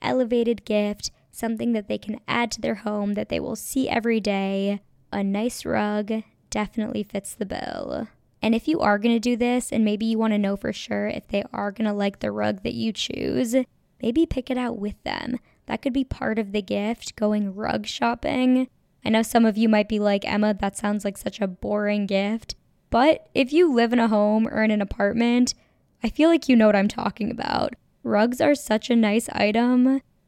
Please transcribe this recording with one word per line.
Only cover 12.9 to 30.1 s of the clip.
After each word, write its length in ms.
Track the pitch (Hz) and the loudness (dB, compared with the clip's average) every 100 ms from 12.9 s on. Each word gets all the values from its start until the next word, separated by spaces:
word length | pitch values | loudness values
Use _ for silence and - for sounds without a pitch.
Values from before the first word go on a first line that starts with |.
choose, 640 | 202 - - - 247 247 254 247 _ _ - | -4 -6 -4 -2 -2 0 0 -2 _ _ -6
maybe 240 | 220 254 330 | -2 0 0
pick 240 | - 240 | -2 -4
it 80 | 254 | -4
out 200 | 247 226 | -4 -6
with 240 | 208 190 | -8 -8
them. 340 | - 50 - 247 _ _ - | -8 -8 -6 -8 _ _ -10
That 160 | 226 | -6
could 100 | 277 | -4
be 120 | 254 | -2
part 340 | 262 - 226 220 | -4 -4 -4 -2
of 140 | 202 | -4
the 100 | 208 | -4
gift, 540 | 185 202 208 233 - - | -4 -4 -4 -6 -10 -4
going 380 | 214 214 196 | 0 0 -2
rug 320 | 190 214 220 208 | -4 -4 -4 -4
shopping. 800 | - 233 233 - 254 254 254 254 _ _ _ | -4 -2 -2 -2 0 4 2 0 _ _ _
I 40 | - | 0
know 140 | 220 | 0
some 220 | 220 240 | 2 4
of 120 | 226 208 | 4 4
you 120 | 226 | 4
might 200 | 214 208 | 4 2
be 100 | 214 | 0
like, 260 | 208 202 | 2 0
"Emma, 300 | - 208 214 | 0 0 0
that 220 | 202 202 - | 0 -2 -2
sounds 280 | 208 208 | -4 -2
like 140 | 202 190 | -4 -6
such 220 | - - | -8 -4
a 80 | 196 | -6
boring 580 | 180 208 208 208 208 196 | -4 -4 -2 0 -2 0
gift." 480 | 196 202 220 - - _ _ - | 0 0 -4 -8 -18 _ _ -2
But 380 | 226 285 - - | 4 4 4 0
if 180 | - 262 | 0 2
you 200 | 302 349 | 4 4
live 200 | 240 233 | 4 4
in 60 | 240 | 4
a 100 | 226 | 4
home 380 | 208 208 214 220 | 4 4 2 0
or 160 | 214 | 0
in 80 | 220 | 0
an 100 | 214 | 0
apartment, 720 | 196 - 202 226 233 240 247 - _ _ _ _ | -2 0 0 2 2 4 2 0 _ _ _ _
I 60 | 226 | -4
feel 200 | - 311 | 4 4
like 200 | 339 - | 4 4
you 60 | |
know 120 | 247 214 | 6 6
what 100 | 202 | 6
I'm 120 | 202 | 2
talking 420 | - 202 - 202 | 0 -6 -4 -6
about. 440 | - - - - - _ _ | -6 -4 -2 -2 -6 _ _
Rugs 360 | 240 214 233 254 | -2 2 2 2
are 140 | 294 | 2
such 360 | 285 - 220 - | 2 2 -2 2
a 60 | 233 | 2
nice 320 | 214 214 - | 4 2 -2
item, 720 | - 208 214 247 247 254 269 - | -2 0 2 2 4 4 2 -2